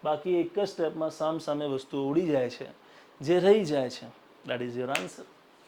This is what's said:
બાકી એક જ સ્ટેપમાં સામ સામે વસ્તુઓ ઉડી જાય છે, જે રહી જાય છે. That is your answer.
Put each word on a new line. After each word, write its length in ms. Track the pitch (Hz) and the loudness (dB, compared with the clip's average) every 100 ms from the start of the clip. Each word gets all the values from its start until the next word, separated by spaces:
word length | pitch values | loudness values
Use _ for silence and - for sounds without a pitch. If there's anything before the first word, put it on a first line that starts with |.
બાકી 360 | 156 151 180 175 | -2 -2 2 2
એક 200 | 170 - | 2 0
જ 40 | |
સ્ટેપમાં 460 | 196 - 160 160 160 | -2 0 -2 0 -4
સામ 280 | 156 156 160 | -2 -2 -2
સામે 280 | 151 147 147 | -2 -2 -2
વસ્તુઓ 440 | 135 - 147 139 | -4 -4 -4 0
ઉડી 180 | 151 180 | 2 2
જાય 220 | 143 123 | 2 0
છે, 160 | - 131 - - - - - | -4 -14 -16 -20 -20 -20 -10
જે 180 | 135 180 | 2 4
રહી 260 | 185 220 180 | 6 6 4
જાય 240 | 147 127 | 0 -2
છે. 180 | - 117 - - - - | -6 -16 -20 -20 -20 -8
That 100 | 123 | -6
is 140 | 123 120 | -4 -4
your 140 | 127 | -4
answer. 360 | 139 180 - - - _ - | -4 -6 -12 -20 -20 _ -20